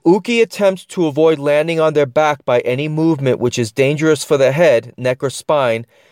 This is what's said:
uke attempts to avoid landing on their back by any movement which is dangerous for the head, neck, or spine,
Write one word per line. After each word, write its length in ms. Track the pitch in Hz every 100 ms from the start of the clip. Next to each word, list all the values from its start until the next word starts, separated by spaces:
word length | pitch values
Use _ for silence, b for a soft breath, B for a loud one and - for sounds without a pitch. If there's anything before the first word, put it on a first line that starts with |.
uke 240 | 165 196 202
attempts 560 | 233 220 - 202 190 -
to 200 | - 165
avoid 320 | 143 160 156
landing 420 | 143 147 160 165
on 140 | 156
their 100 | 151
back 400 | 143 120 156 147
by 160 | - 123
any 280 | - 127 151
movement 500 | 156 160 156 135 123
which 200 | 120 120
is 140 | 113
dangerous 520 | - 135 147 156 151
for 120 | - 143
the 160 | 135
head, 400 | 139 170 117 117 -
neck, 260 | 127 127
or 80 | 139
spine, 560 | - - 151 131 113 117 b b